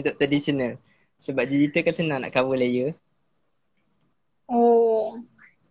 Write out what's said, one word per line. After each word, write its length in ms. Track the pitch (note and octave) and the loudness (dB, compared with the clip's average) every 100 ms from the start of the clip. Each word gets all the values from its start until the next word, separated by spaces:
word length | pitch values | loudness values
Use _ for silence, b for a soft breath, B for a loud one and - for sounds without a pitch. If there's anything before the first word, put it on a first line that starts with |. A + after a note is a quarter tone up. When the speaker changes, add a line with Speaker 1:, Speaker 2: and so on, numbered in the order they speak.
Speaker 1:
untuk 140 | C#3 - | -2 0
traditional? 640 | C#3 C#3+ C#3+ C#3 B2 A2+ _ _ _ _ | 0 0 0 -2 -4 -6 _ _ _ _
Sebab 240 | - C3 B2 | -8 -4 0
digital 380 | C#3+ D3 E3+ E3 | 2 2 2 -2
kan 80 | |
senang 260 | D#3+ D#3+ C#3 | -2 -2 -4
nak 100 | A2 | -2
cover 240 | C3 C3 C3 | -2 0 0
layer. 380 | B2 B2 C3 E3+ _ _ _ _ _ _ _ _ _ _ _ _ _ _ - | 0 0 -2 -6 _ _ _ _ _ _ _ _ _ _ _ _ _ _ -4
Speaker 2:
Oh, 720 | A#3+ A#3 A#3 A#3 A3 G#3+ A3+ A#3 _ b b - | 2 4 6 4 2 -2 -8 -18 _ b b -8